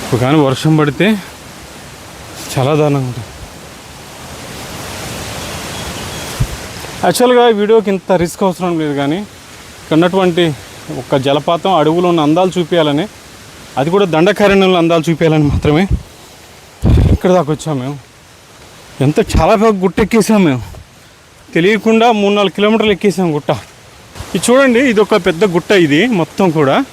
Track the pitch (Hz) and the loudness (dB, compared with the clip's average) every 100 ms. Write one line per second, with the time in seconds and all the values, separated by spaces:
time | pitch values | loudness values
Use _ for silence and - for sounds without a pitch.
0 | - 123 123 156 139 131 156 156 147 127 | -2 -2 2 2 2 0 0 2 2 0
1 | 180 214 - - - - - - - - | 0 0 -4 -18 -20 -20 -20 -20 -20 -20
2 | - - - - - - 131 151 151 143 | -20 -20 -18 -16 -8 -2 0 2 2 0
3 | 127 120 107 - - - - - - - | -2 -8 -12 -16 -18 -18 -20 -20 -20 -20
4 | - - - - - - - - - - | -18 -18 -16 -16 -14 -14 -14 -12 -12 -12
5 | - - - - - - - - - - | -10 -10 -10 -10 -10 -12 -12 -10 -10 -10
6 | - - - - - - - - - - | -10 -10 -12 -8 -8 -8 -14 -14 -14 -4
7 | 180 175 247 247 240 214 208 226 202 196 | -2 2 2 4 4 2 4 2 2 -4
8 | - 180 170 - 196 175 180 170 156 139 | 0 0 0 0 -2 -2 -4 -2 -2 -2
9 | 139 170 208 - - - - - - 156 | -2 -2 -6 -16 -20 -20 -20 -20 -2 2
10 | 180 185 185 170 170 135 - - - 147 | 2 2 0 2 0 -2 -12 -20 -12 -12
11 | 120 143 135 143 143 170 196 175 151 170 | -2 -2 0 0 0 -2 2 2 2 2
12 | 180 170 147 160 185 175 160 180 151 143 | 2 2 2 2 2 0 -2 0 2 0
13 | 202 - - - - - - - 143 190 | -4 -10 -20 -20 -20 -20 -12 -4 0 2
14 | 196 156 175 202 202 196 190 180 165 170 | 2 2 2 4 4 4 4 2 2 2
15 | 160 160 165 156 147 - - 147 196 - | 0 0 2 2 2 2 2 2 2 -2
16 | - - - - - - - - - 113 | -6 -20 -20 -20 -20 -20 -20 -4 2 4
17 | - - 190 180 147 156 - 143 127 143 | 4 2 2 2 2 -4 -4 -4 -6 -10
18 | - - - - - - - - - - | -14 -20 -20 -20 -20 -20 -20 -20 -20 -2
19 | 135 151 208 - 165 214 226 202 185 170 | 0 2 0 2 2 4 2 2 0 0
20 | 220 226 196 214 180 127 107 - - - | 0 2 2 2 2 0 -6 -16 -20 -20
21 | - - - - - 170 175 220 226 226 | -20 -20 -20 -20 -6 0 2 2 2 4
22 | 233 220 202 208 196 - 208 220 214 196 | 4 2 2 2 0 0 0 2 2 0
23 | 208 180 180 151 147 127 - - - - | 0 0 -2 -2 -2 -6 -6 -20 -20 -20
24 | - - - 190 - 247 277 233 262 208 | -20 -18 -8 -4 2 4 4 4 2 2
25 | 202 214 185 165 208 170 - 208 165 143 | 2 2 0 0 0 0 2 2 4 2
26 | 233 214 156 - 190 156 139 170 269 | 2 0 -2 0 0 2 2 2 -2